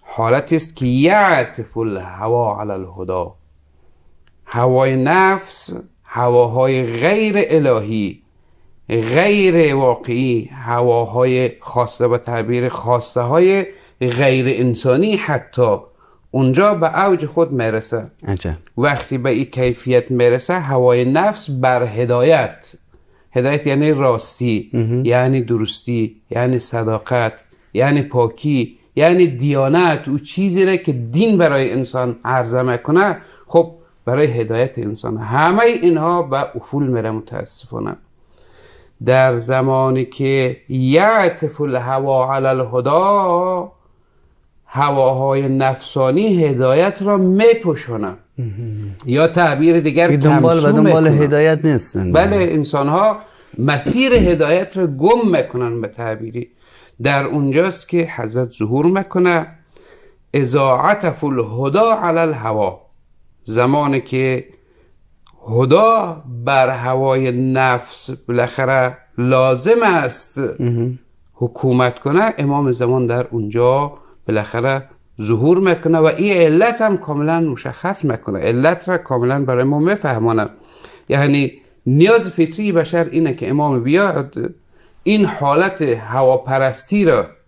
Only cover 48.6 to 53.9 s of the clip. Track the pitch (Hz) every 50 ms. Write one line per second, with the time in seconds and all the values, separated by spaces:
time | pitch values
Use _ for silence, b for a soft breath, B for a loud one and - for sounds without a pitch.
48.6 | 120 113 107 104 104 101 95 92 - 131 120 143 160 165 165 175 175 156 143 135
49.6 | 156 165 165 170 147 156 135 147 170 170 143 143 139 151 151 139 - 165 165 165
50.6 | 151 147 - - - - 165 160 160 160 147 147 151 143 147 147 151 160 160 151
51.6 | 147 160 147 120 - - - 113 95 92 90 156 180 202 202 202 185 170 160 156
52.6 | 147 143 - 143 139 143 151 180 202 220 208 214 - B B B B B B -
53.6 | 120 143 147 139 - -